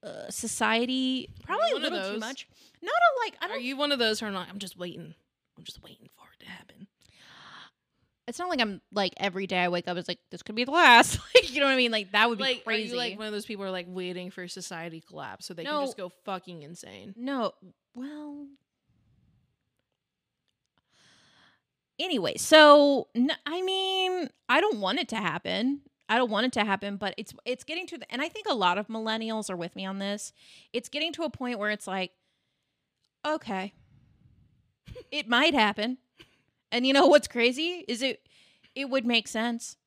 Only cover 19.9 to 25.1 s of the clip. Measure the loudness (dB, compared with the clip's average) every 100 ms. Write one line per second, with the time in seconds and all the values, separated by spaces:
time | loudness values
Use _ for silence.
19.9 | _ _ _ _ _ _ _ _ _ _
20.9 | _ _ _ _ _ _ _ _ _ _
21.9 | _ -2 0 0 -2 8 10 12 12 10
22.9 | 4 0 0 0 0 -6 -4 -2 0 0
23.9 | 0 0 -2 -4 _ _ 2 4 0 -2
24.9 | -2 -2